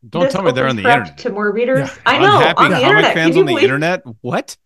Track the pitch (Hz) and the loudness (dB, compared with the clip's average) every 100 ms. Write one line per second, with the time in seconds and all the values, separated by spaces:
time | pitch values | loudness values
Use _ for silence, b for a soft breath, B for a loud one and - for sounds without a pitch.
0 | 117 160 269 226 - 247 262 233 240 240 | -20 -6 -6 -2 -2 -2 -2 -2 0 0
1 | 185 - 240 196 208 202 247 262 269 - | -2 -10 -10 -4 -4 -2 -2 -2 -4 -4
2 | - 269 392 415 165 175 170 185 277 415 | -2 2 2 4 2 2 2 2 2 2
3 | 254 170 165 339 381 339 - 139 160 180 | 2 2 2 2 2 2 0 0 -2 -4
4 | 127 110 123 175 - - | -8 -12 -6 -6 -8 -18